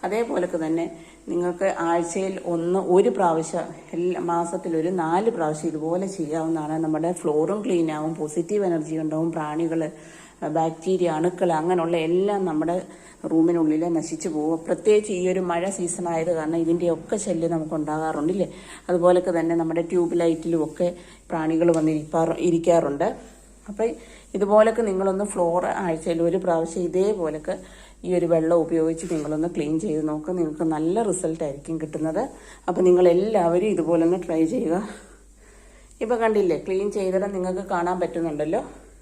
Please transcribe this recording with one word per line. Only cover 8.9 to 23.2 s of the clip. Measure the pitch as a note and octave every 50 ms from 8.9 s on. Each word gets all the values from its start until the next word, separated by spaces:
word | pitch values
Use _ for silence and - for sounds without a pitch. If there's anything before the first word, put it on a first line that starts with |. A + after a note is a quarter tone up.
| D#3+ D#3+ D#3
ഉണ്ടാവും, | D#3 D#3 D#3 E3 E3 D#3 E3
പ്രാണികൾ | D#3 D3+ D3+ D#3+ E3+ D#3+ D#3+ E3 D#3+ D3+ - - - - - - - - - - - D#3 D3+ E3
ബാക്ടീരിയ, | D#3+ E3 D#3+ - - F#3 F#3+ F3+ F3+ E3+ D#3 D#3
അണുക്കൾ, | E3 F3+ F3+ - G3+ F3 D#3+ D3+
അങ്ങനെയുള്ള | D#3 F3 F3+ F3+ E3 E3+ E3+ E3+ D#3+ D#3+
എല്ലാം | E3+ F#3 F#3+ G3+ G#3 G3 F#3+ F3
നമ്മുടെ | D#3 D3+ D#3 D#3+ F3 F#3 F3+ - - - - - - - - D#3
റൂമിനുള്ളിൽ | D#3+ E3 D#3+ E3+ E3+ E3+ D#3+ D3+ D#3 D#3 E3 F3 E3+ D#3+
നശിച്ചു | D3+ - D#3+ D#3 - G3 D#3
പോകും. | D3+ D3+ D#3 E3 D#3+ E3 -
പ്രത്യേകിച്ച് | F3+ - - A3 G#3+ G#3+ G#3+ - G#3 F3+
ഈ | F3+ F#3
ഒരു | F#3 F#3 F#3 F3
മഴ | E3+ E3+ F3 G3 G3 -
സീസൺ | F3+ E3+ - - F3+ E3+
ആയത് | E3+ E3 D#3+ F3 E3+ D#3+
കാരണം | D#3 D3+ E3 E3+ E3
ഇതിൻ്റെയൊക്കെ | D#3+ E3+ F3 F3 E3+ E3 D#3+ E3 - - G#3 -
ശല്യം | G#3+ F3+ E3 E3 E3 E3+
നമുക്ക് | E3 D#3 D#3+ E3+ D#3
ഉണ്ടാകാറുണ്ടല്ലേ? | D3+ D3 D3+ D#3 D#3+ D#3+ D3+ D3 D3 E3 F#3+ G3+ F3+ E3+ - - - - - - - -
അതുപോലൊക്കെ | F3+ F3 E3+ F3+ F3+ F3+ F3+ F#3+ F3 E3+
തന്നെ | E3 E3 E3+ E3+
നമ്മുടെ | E3 D#3+ D#3+ E3+ E3+ E3+
ട്യൂബ് | F#3 F3+ E3+ D#3+ - F3
ലൈറ്റിലും | E3+ E3+ D#3+ D#3 - E3 E3 E3 D3+ D3+
ഒക്കെ | - - F3+ F3 F3 - - - - - - -
പ്രാണികൾ | - E3 D#3+ D#3 E3 D#3+ E3+ E3+ E3 D#3+
വന്ന് | D#3 D#3 D#3
ഇരിപ്പാറ്-, | D#3 D3 - - E3 E3 E3 D#3+ - - F3+
ഇരിക്കാറുണ്ട്. | E3+ E3 E3 F#3 E3+ E3 D3 C#3+ C#3+ C#3+ E3+ G#3+ B3+ -